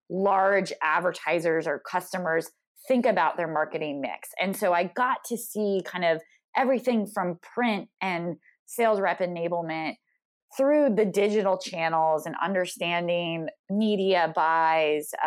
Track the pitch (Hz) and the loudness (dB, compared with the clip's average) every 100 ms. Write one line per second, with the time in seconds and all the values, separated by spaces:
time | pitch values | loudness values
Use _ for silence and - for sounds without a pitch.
0 | _ 180 196 196 190 196 185 - 156 165 | _ 0 2 4 4 4 0 -2 0 2
1 | 175 165 - 170 165 160 160 143 - 180 | 0 -2 -2 0 2 0 -2 -4 -4 -6
2 | 180 190 175 165 165 _ _ _ - 262 | -4 -6 -2 -2 -2 _ _ _ 0 2
3 | 240 185 160 - 165 156 156 160 156 143 | 4 4 2 0 -2 -2 -2 -4 -6 -6
4 | 131 - - - 185 196 202 175 185 208 | -8 -10 -14 -6 -4 0 2 2 0 -2
5 | 254 262 - 233 - 214 208 196 - 180 | -2 -2 -4 -8 -6 -4 0 0 -2 -2
6 | 170 160 - _ _ - 262 262 247 233 | 0 0 -2 _ _ -2 2 0 2 0
7 | 202 208 180 170 - - 240 202 - _ | -2 -4 -4 -6 -10 -4 -2 -2 -6 _
8 | 190 175 170 175 _ _ _ - 233 214 | -6 -4 -6 -8 _ _ _ 0 2 2
9 | 196 175 180 175 170 175 165 160 156 - | 0 0 -4 -4 -4 -4 -4 -4 -6 -8
10 | _ _ _ _ _ - 269 302 285 202 | _ _ _ _ _ 0 2 4 4 2
11 | 214 175 202 214 196 185 - 170 165 165 | 2 2 2 2 2 0 -2 -4 0 2
12 | 160 156 156 - 170 190 180 - 170 175 | 2 2 -2 -4 -2 0 -2 -4 -2 -2
13 | 175 175 170 165 160 - _ 202 220 208 | 0 -2 -2 -4 -6 -10 _ -2 0 2
14 | 190 180 160 160 160 160 160 160 156 151 | 2 2 2 2 2 4 4 4 2 0
15 | 147 - | -2 -4